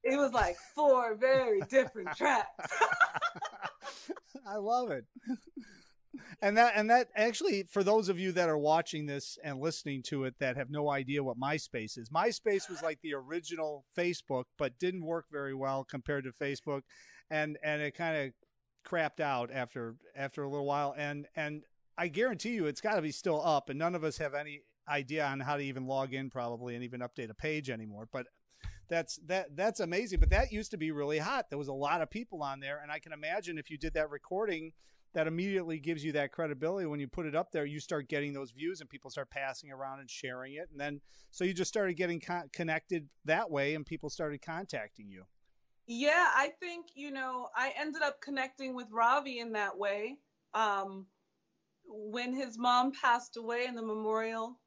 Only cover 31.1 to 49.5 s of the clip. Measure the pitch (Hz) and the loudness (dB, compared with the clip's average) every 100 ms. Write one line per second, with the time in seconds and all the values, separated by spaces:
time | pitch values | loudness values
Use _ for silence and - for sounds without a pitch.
31.1 | 151 170 269 - 143 143 135 143 170 156 | 0 0 -2 -2 -6 -4 -2 0 0 0
32.1 | 220 240 170 143 135 135 147 147 151 160 | -4 -8 -6 -6 -4 -6 -8 -6 -10 -8
33.1 | 151 151 190 175 156 - 151 160 151 156 | -8 -4 -2 -4 -8 -8 -6 -2 0 0
34.1 | 143 - 185 214 165 160 - - _ _ | -4 -4 -2 0 -2 -6 -16 -20 _ _
35.1 | 165 156 165 196 190 165 160 147 160 151 | 0 0 0 0 0 0 -4 -2 -2 0
36.1 | 147 139 - 160 135 156 196 165 147 135 | 0 0 -2 -2 0 0 0 -2 -4 -4
37.1 | - 156 151 190 160 147 147 - 156 131 | -4 -2 0 0 -2 -2 -4 -4 -4 0
38.1 | 147 143 139 131 123 160 180 147 139 135 | -2 -2 -4 -10 -6 -6 -6 -12 -16 -10
39.1 | 143 135 143 135 127 147 135 135 135 131 | -8 -6 -4 -4 -6 -12 -10 -8 -10 -12
40.1 | - 131 127 131 147 180 143 143 143 - | -8 -8 -8 -8 -10 -12 -6 -6 -6 -12
41.1 | - - - 185 180 185 220 190 170 180 | -20 -20 -2 0 0 0 2 0 0 -2
42.1 | 170 - 175 143 - 165 156 _ 170 143 | -2 -4 -4 -4 -4 -2 -2 _ -6 -6
43.1 | _ 143 165 214 143 139 156 147 165 151 | _ 2 2 2 2 2 0 -4 -8 -8
44.1 | - 156 143 - 165 196 131 107 - 101 | -4 -4 -4 -8 -8 -6 -8 -8 -14 -16
45.1 | 95 95 _ _ _ _ _ - 233 285 | -16 -18 _ _ _ _ _ -10 0 4
46.1 | 339 339 240 285 - 359 339 339 269 285 | 6 6 6 2 -2 -10 -10 -14 -12 -8
47.1 | 269 262 254 247 226 262 240 302 302 294 | -6 -4 -4 -4 -2 0 0 -4 0 -2
48.1 | 285 - 277 262 - 269 247 220 220 233 | -2 -6 -2 -4 -4 -8 -8 -6 4 6
49.1 | 277 277 247 233 | 6 2 -6 -4